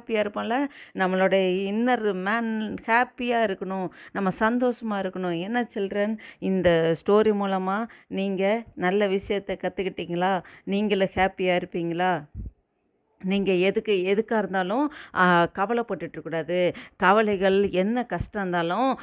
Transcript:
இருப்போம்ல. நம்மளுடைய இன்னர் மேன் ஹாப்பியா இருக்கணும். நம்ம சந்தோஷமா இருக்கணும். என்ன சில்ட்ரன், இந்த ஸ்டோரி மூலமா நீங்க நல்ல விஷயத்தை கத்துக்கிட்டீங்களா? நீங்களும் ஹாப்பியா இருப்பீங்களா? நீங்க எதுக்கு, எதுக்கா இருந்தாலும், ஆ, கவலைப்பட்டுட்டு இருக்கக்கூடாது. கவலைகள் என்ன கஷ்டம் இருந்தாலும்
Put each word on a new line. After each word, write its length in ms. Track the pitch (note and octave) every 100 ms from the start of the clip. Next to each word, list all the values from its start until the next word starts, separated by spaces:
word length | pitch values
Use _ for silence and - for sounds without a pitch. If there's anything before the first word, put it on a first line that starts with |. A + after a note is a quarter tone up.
| A#3+
இருப்போம்ல. 600 | A3 G#3 G#3 G#3+ B3 C#4 - - F#3+
நம்மளுடைய 500 | F#3 F#3 F#3+ F#3+ F#3 F#3
இன்னர் 240 | G3 G#3+ B3 A#3+ G#3
மேன் 640 | F#3 F#3+ A3+ A3+ A3 G#3+ F#3+ -
ஹாப்பியா 520 | A3+ B3 - A#3+ A#3
இருக்கணும். 460 | G#3+ F#3 F#3+ F#3+ F3 - -
நம்ம 180 | G3 G3 -
சந்தோஷமா 520 | A3+ A#3+ B3 A#3 A3+
இருக்கணும். 500 | G3+ F#3 F#3 F#3 E3+
என்ன 280 | F#3+ A#3+ A#3
சில்ட்ரன், 440 | A3 F#3+ G3+ G#3 A3 - -
இந்த 560 | F#3+ F#3+ F3 E3 E3 D#3+
ஸ்டோரி 300 | - G#3 G#3+
மூலமா 540 | G3+ G3 F#3+ F#3 G3+ A3+ - -
நீங்க 560 | F#3+ G3 F#3 G3 A3+ A3+
நல்ல 320 | - F3+ G3+ G3+
விஷயத்தை 520 | G3 G3 G3+ G3 F3+
கத்துக்கிட்டீங்களா? 800 | F#3 F#3+ F#3 F3 F3 E3+ F#3 F3+ - -
நீங்களும் 440 | - G3 G#3 G3+ F#3+
ஹாப்பியா 480 | F#3 F#3+ F#3+ F#3 F3
இருப்பீங்களா? 640 | F3+ F3+ E3+ E3+ F#3 E3 D3 - - _ _ _ _ _ _ _
நீங்க 280 | F#3 G3 F#3+
எதுக்கு, 400 | F3+ F#3+ G#3 A3
எதுக்கா 460 | F#3+ F#3 G3+ A3 A3+
இருந்தாலும், 540 | F#3 F#3+ F3+ F3+ C#4+ - -
ஆ, 340 | - F3+ F3 E3
கவலைப்பட்டுட்டு 420 | - G3+ A#3+ A#3 E3+
இருக்கக்கூடாது. 760 | E3+ E3+ D#3+ D#3+ - C4+ C4+ - - -
கவலைகள் 760 | F#3 G#3 G#3 F#3+ F#3+ G3 G3
என்ன 340 | F3+ G3+ B3
கஷ்டம் 360 | A#3+ G3 - G#3
இருந்தாலும் 580 | F#3 F3 E3+ G3 C4+ -